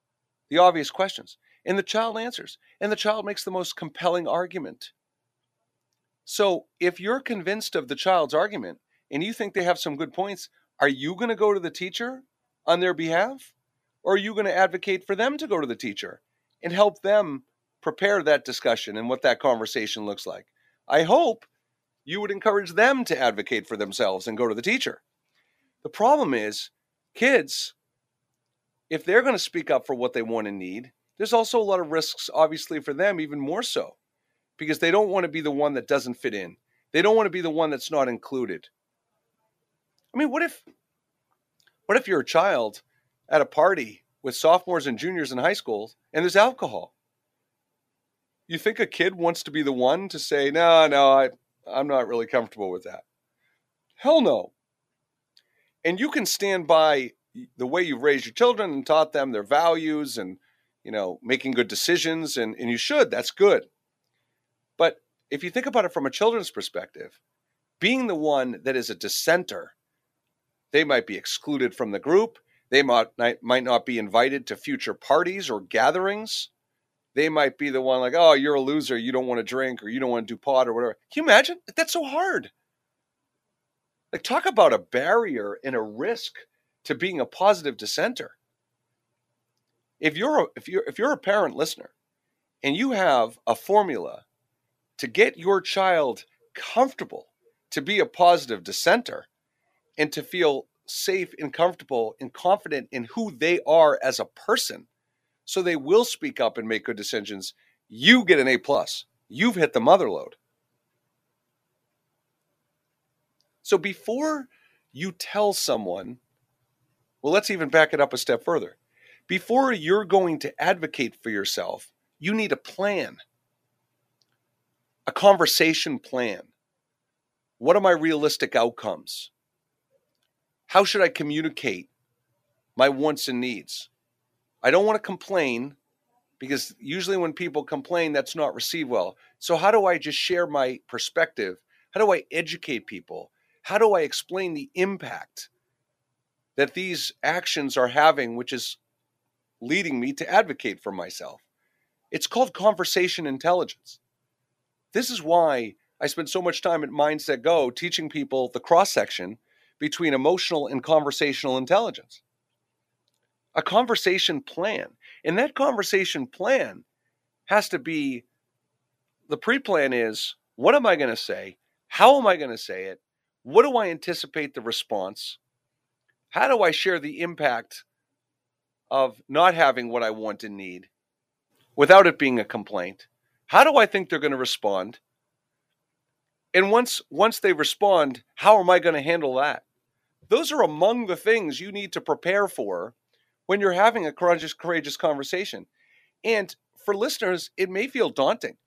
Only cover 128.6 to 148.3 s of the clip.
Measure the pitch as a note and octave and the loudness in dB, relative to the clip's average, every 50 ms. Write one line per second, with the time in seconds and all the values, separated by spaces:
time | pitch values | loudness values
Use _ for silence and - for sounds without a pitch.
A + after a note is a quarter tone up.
128.6 | A#2 A#2+ A#2 - - G#2+ F2 D2+ - - - - - - _ _ _ _ _ _ | 0 0 -2 -4 -8 -8 -8 -8 -12 -14 -14 -14 -16 -18 _ _ _ _ _ _
129.6 | _ _ _ _ _ _ _ _ _ _ _ _ _ _ _ _ _ _ _ _ | _ _ _ _ _ _ _ _ _ _ _ _ _ _ _ _ _ _ _ _
130.6 | _ _ - F#3+ G3+ F#3+ - G3+ F#3 E3 E3+ - D#3 D3 D3 D#3 D#3+ D#3 - - | _ _ 2 4 4 4 4 2 2 2 2 -2 -6 -4 -4 -4 -4 -4 -8 -6
131.6 | - B2 F#2+ F2+ - _ _ _ _ _ _ _ _ _ _ _ _ _ _ _ | -6 -6 -6 -6 -12 _ _ _ _ _ _ _ _ _ _ _ _ _ _ _
132.6 | _ _ _ B2 C3 C#3+ C#3 C3 D3 D#3 D3 C#3 - - B2+ A#2+ B2 B2+ A#2 F2+ | _ _ _ 4 4 4 4 2 0 -2 -2 -2 -6 -6 -4 -4 -4 -4 -6 -10
133.6 | - - - - - - _ _ _ _ _ _ _ _ _ _ _ _ _ _ | -12 -14 -16 -16 -16 -18 _ _ _ _ _ _ _ _ _ _ _ _ _ _
134.6 | - B2+ D3 F3+ G3+ A3 G#3+ G#3 - - F#3+ F3 - - G3 F3+ D3+ C3 A#2 A#2 | 2 4 4 4 4 2 0 0 -4 -6 -10 -10 -8 -4 -2 0 0 0 -2 -4
135.6 | B2+ C#3+ C#3 _ _ _ _ _ _ _ _ _ _ _ _ _ C3 C3 C#3 B2+ | -6 -10 -12 _ _ _ _ _ _ _ _ _ _ _ _ _ -8 -6 -4 -4
136.6 | - - - _ - C#3 D#3+ F#3+ F3 F3+ G3 F#3 F3 D#3+ D3 - F3+ E3 C3+ D3+ | -6 -8 -14 _ -12 -8 -8 -6 -4 -2 -2 -2 -2 -4 -4 -6 -8 -6 -4 -6
137.6 | C#3+ - D#3 C#3 C3+ - F3 E3+ E3 D#3 D3 C#3 B2 - - E3 D3+ B2 D2+ A#2 | -6 -4 -8 -8 -6 -4 -2 -2 -2 0 0 -2 -2 -4 -4 -4 -2 -2 -2 -4
138.6 | - - - E3+ D3+ B2 B2 G2+ F2 F#2 - _ _ _ _ _ - - E3+ D#3 | -6 -6 -6 -6 -4 -2 -2 -2 -2 -2 -6 _ _ _ _ _ -4 -2 -2 2
139.6 | E3+ G3+ G#3+ A3 G3 F#3 F3 D3+ C#3+ D3+ C#3 - - - F3+ F3 F3 D3+ D3 C#3+ | 4 4 4 4 4 4 0 0 -2 -6 -6 -4 -4 -2 -2 -2 -2 -2 -2 -2
140.6 | C3 C3 B2+ - _ _ - A2+ - - - F3 E3 - - - G#2 F#2 F#2 - | -2 -2 -2 -8 _ _ -10 -8 -8 -6 -2 -2 -2 -2 -2 -6 -6 -6 -8 -10
141.6 | _ _ _ _ _ _ - F#3+ A3 G3+ F#3 D3+ - _ C#3 E3 E3+ D#3 E3 E3+ | _ _ _ _ _ _ 0 2 2 4 2 0 -2 _ -6 -6 -6 -6 -10 -12
142.6 | - - C3 A2 - - G#2+ F2+ - _ E2+ F2 F2+ - _ _ _ _ _ _ | -8 -8 -8 -8 -8 -12 -16 -16 -16 _ -16 -16 -16 -18 _ _ _ _ _ _
143.6 | _ - F#3+ G#3+ A3+ G#3+ G3+ F3 D#3 C#3 - - - - F3 F#3+ F#3+ F3 D#3+ D3 | _ -4 0 2 4 4 4 2 0 -2 -6 -8 -10 -8 -8 -8 -6 -6 -8 -10
144.6 | C#3 - _ F3 F#3 G3 G3 F3 D3+ B2 - D#2 - - _ - - - _ _ | -12 -10 _ -4 -2 -2 -4 -8 -10 -12 -14 -14 -14 -18 _ -20 -20 -20 _ _
145.6 | _ _ _ _ _ _ _ _ _ _ _ _ _ _ _ _ _ _ _ - | _ _ _ _ _ _ _ _ _ _ _ _ _ _ _ _ _ _ _ -2
146.6 | C#3+ C#3 - F3+ F#3+ F#3 E3+ C#3+ - - - _ - C#3+ E3 F3+ - - - D#3 | -2 -2 -2 -8 -8 -8 -8 -8 -8 -10 -10 _ -4 -4 -4 -4 -4 -4 -4 -4
147.6 | C#3+ C3+ - C3+ B2+ A#2+ A#2+ D3 D3+ D#3+ D3+ C#3+ B2+ A#2 | -4 -4 0 0 0 2 2 4 4 6 4 4 -2 -6